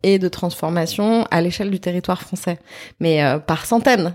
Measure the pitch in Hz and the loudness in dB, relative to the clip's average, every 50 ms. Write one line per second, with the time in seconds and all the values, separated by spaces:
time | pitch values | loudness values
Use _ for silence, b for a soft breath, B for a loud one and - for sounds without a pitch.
0 | - 190 196 190 185 175 - - 185 170 - - 160 160 170 170 165 170 - - | 2 4 4 4 2 0 -2 -2 -4 -4 -4 -4 -4 -2 0 0 -2 -2 -2 0
1 | 208 220 226 233 214 - - 165 170 175 - - 196 202 196 185 - 180 175 180 | 2 2 2 2 0 0 0 0 0 0 -2 -4 -4 -2 -4 -2 -2 -2 -4 -4
2 | - - 185 - - - 185 - - 180 170 - B B B B B B B - | -2 -2 -4 -4 -6 -10 -10 -6 -6 -6 -6 -6 B B B B B B B -2
3 | 170 165 156 151 143 135 135 151 - - 160 - - - 233 233 - 269 247 196 | 0 2 2 4 4 2 0 0 -2 -2 -4 -2 -2 0 0 2 4 4 4 4
4 | 160 175 | 2 -2